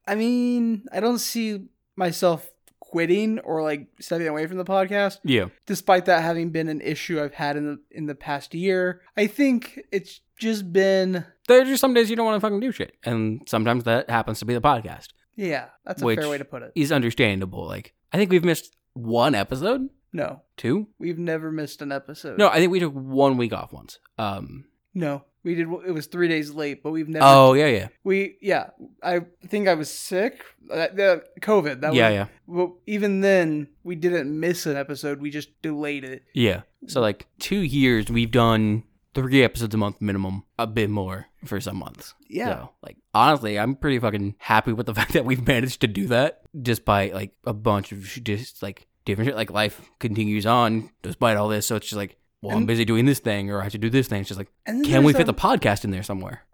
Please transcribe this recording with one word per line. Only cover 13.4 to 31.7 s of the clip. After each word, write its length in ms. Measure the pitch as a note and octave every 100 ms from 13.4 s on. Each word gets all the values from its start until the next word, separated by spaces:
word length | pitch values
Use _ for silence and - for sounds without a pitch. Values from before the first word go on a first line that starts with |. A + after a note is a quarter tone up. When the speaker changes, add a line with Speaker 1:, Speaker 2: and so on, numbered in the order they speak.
| -
Speaker 2:
sometimes 360 | A2+ A2+ B2
that 260 | A#2 A#2 B2
happens 300 | A#2 A2 A2
to 60 | A2
be 80 |
the 80 | A#2+
podcast. 480 | C#3+ B2 G#2+ - - _ _ -
Speaker 1:
Yeah, 320 | F#3 C#3 A#2+ _ -
that's 160 | F#3
a 40 | A#2+
Speaker 2:
Which 140 | C3
Speaker 1:
fair 100 | D3+
way 80 | C#3+
to 80 | C#3
put 180 | B2+
it. 80 | A#2+ E3
Speaker 2:
is 160 | C#3+
understandable. 760 | D3 A#2 - A#2 F#2+ F#2+ - F2
Like, 260 | G2 - _ _
I 60 | F3
think 140 | G3+
we've 120 | F3+
missed 320 | E3+ D#3+ - _ _
one 420 | B2+ A2+ A#2 B2 G#2
episode? 540 | G2 C3 F#3 C4 C4+ _ _
Speaker 1:
No. 300 | E3 - - _ -
Speaker 2:
Two? 300 | A2+ F3 G#3+ _
Speaker 1:
We've 220 | E3+ E3
never 320 | E3+ D#3+ D#3+
missed 300 | D#3 D3 -
an 100 | C#3+
episode. 460 | C#3 C#3 D3+ D3+ D3+
Speaker 2:
No, 80 | G#3
I 60 | D#3+
think 140 | F3+
we 80 | F#3
took 140 | E3+
one 440 | C#3 C3+ C3+ C#3 B2+
week 160 | A#2
off 180 | G2 -
once. 280 | C#2 - - _ -
Um, 480 | G#2+ G2 - - - _ _
Speaker 1:
No. 320 | F#3 D#3 C#3 _ _
We 140 | E3+ E3+
did, 120 | E3 F3 F3+
it 40 |
was 140 | D#3+ -
three 200 | F3 F3
days 240 | D#3+ D3
late, 320 | D3+ D3 C#3
but 80 | D3+
we've 160 | D#3+ D#3
never 160 | D#3+ C#3
Speaker 2:
Oh, 280 | C#3 C3
yeah, 140 | C3+ D3+
yeah. 200 | G#2+ - _
Speaker 1:
We, 320 | F#3+ G3 G3 -
yeah, 300 | G3+ D#3 - - - _
I 200 | F3+ F3 E3+ _ F3+
think 220 | G#3 G3
I 40 |
was 160 | E3 D3
sick. 540 | - - F#3 A#3+ - - _ -
Uh, 180 | D#3+ E3
the 300 | F#3+ G3 E3+ - -
covid, 400 | - G#3 D3+